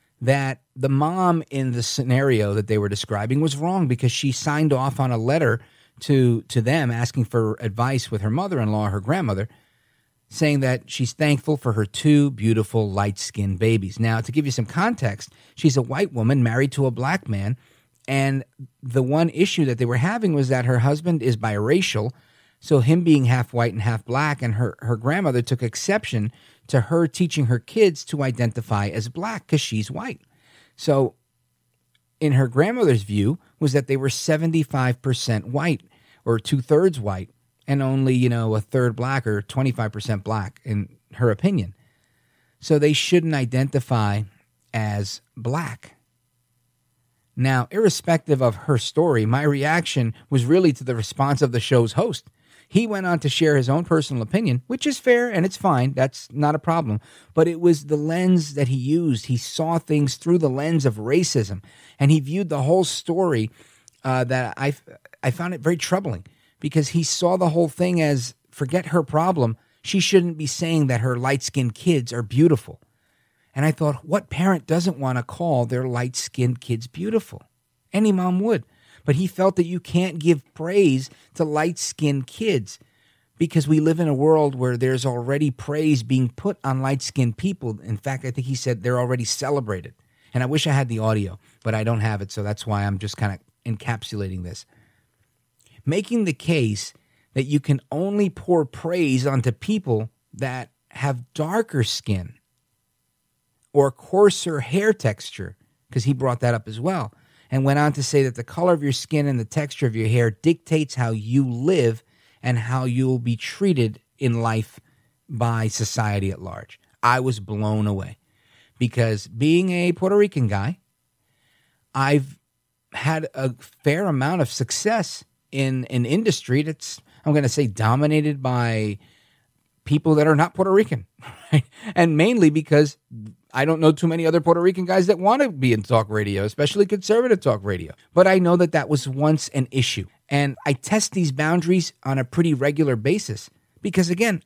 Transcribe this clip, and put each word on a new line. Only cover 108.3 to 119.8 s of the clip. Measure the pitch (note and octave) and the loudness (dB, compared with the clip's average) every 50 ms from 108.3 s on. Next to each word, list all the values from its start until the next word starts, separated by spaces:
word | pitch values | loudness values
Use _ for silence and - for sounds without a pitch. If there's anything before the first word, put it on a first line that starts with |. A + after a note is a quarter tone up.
| A#2 | -2
the | - A#2 | -6 -10
color | - - E3 F3 F3+ F3 | -10 -4 0 2 2 2
of | D3 | 2
your | C#3+ C#3 | 0 -2
skin | C3 - - - D#3 D3+ C#3+ | -4 -4 -4 -2 -2 0 0
and | C#3+ C3 A#2+ | 0 -2 -2
the | A2 | -4
texture | - - D#3 D3 C#3 - - C#3+ | -4 -4 -4 -4 -4 -4 -2 -2
of | A#2+ G#2+ | -2 0
your | A2 A2 | 0 0
hair | A2 A#2 B2 A#2+ A2+ | 2 2 2 2 2
dictates | G2+ - - E3 E3 - _ - D#3+ D#3 D3+ C#3 - | 0 0 2 0 0 0 _ -2 -2 0 -2 -2 -4
how | B2+ B2 A2+ | -4 -2 -2
you | A2+ G#2+ G#2 A2 B2 C#3 C#3 B2+ | -2 -4 -4 0 0 2 2 0
live | A#2+ A#2+ C3 E3 F#3+ D#3+ B2 A#2 A2+ A2+ _ _ _ _ _ _ _ _ | -2 -2 0 0 2 4 2 2 0 -2 _ _ _ _ _ _ _ _
and | - B2+ B2 A#2 | -4 -2 -2 -2
how | A2 A#2+ B2+ C3 B2+ | -2 -2 -4 -2 -2
you | B2+ A#2+ B2+ C3 | -2 -2 0 0
will | B2+ B2+ B2 | 0 0 -2
be | A#2+ A#2+ A#2 | -2 -4 -4
treated | A2+ - - - - G3 G3 E3+ C3 A#2 A2 G#2+ - _ _ _ - | -4 -6 -10 -6 -2 0 2 2 2 0 0 -2 -8 _ _ _ -4
in | C#3 B2 A#2 A#2 | -2 0 0 0
life | A#2 A2+ A2 A2 G#2+ - - - - _ _ _ _ _ _ _ _ - | 0 0 0 -2 -4 -6 -10 -20 -20 _ _ _ _ _ _ _ _ -10
by | C#3+ A2+ A#2+ A#2 A#2 A2+ A2+ | -4 -2 -2 0 0 0 -2
society | A2 - - A2+ - - B2 A2 G#2+ G2+ G2+ G2 F#2+ | -2 -2 -4 -6 -4 -2 -2 -2 -2 -2 -2 -2 -4
at | F#2+ - | -6 -8
large. | F#2 F2+ - - - - - - _ _ _ _ | -10 -14 -14 -14 -16 -18 -20 -20 _ _ _ _
I | - A#2+ B2 C3 | 2 2 2 2
was | B2+ C3 A#2+ G#2+ | 2 -2 -4 -4
blown | G2 G2 G#2+ G#2 G#2+ G#2+ G#2+ G#2+ G#2 | -6 -8 -4 -2 -2 0 0 0 0
away | G#2 G2+ F#2+ - - - - _ _ _ _ _ _ _ _ _ _ _ - | 0 -2 -2 -6 -10 -14 -18 _ _ _ _ _ _ _ _ _ _ _ -4
because | B2+ A#2 - B2 A2+ A2+ A2 G2+ - - | -4 -2 0 0 0 0 -2 -4 -6 -10
being | - A2+ C#3 D#3 E3 F3 F#3+ F#3 | -6 -2 2 2 4 4 2 0
a | F3+ F3 | 0 0